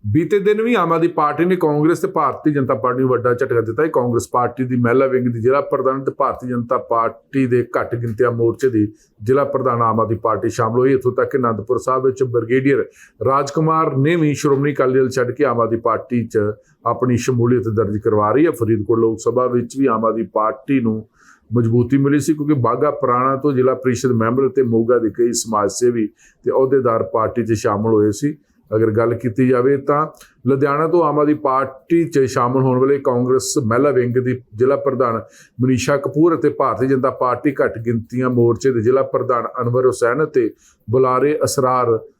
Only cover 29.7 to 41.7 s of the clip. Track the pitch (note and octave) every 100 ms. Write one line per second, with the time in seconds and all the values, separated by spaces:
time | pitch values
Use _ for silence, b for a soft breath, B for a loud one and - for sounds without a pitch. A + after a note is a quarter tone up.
29.7 | C#3+ C#3+ D3 D3+ B B B A#2+ C3+ C#3+
30.7 | C#3+ D#3+ F3 D#3+ D3 D3 D3+ C#3 C3 C3+
31.7 | - _ E3+ E3 D3 C3 - B2 C3 C3
32.7 | B2+ C3+ C#3 C3+ B2 B2 C3 - D#3 A2+
33.7 | A#2 C#3+ B2+ B2 A#2+ B2 B2+ - G#2 B2+
34.7 | C#3 - A#2+ B2 A2+ - B B - B2+
35.7 | B2+ C3 C#3+ C3+ C3 E3+ E3 D3+ D3 C3+
36.7 | A2 C3 C3+ B2+ B2+ B2+ A#2+ D3+ C3+ C3
37.7 | G2+ A2+ A#2 A2 B2 B2+ B2 A#2 A2+ C3+
38.7 | B2 A2 C3+ C3+ C3 B2 B2 A2+ - A#2+
39.7 | A#2+ B2+ - A#2 B2+ D3+ C3 A2 - b
40.7 | b - B2+ C3 B2+ C#3+ D3+ C3 - B2+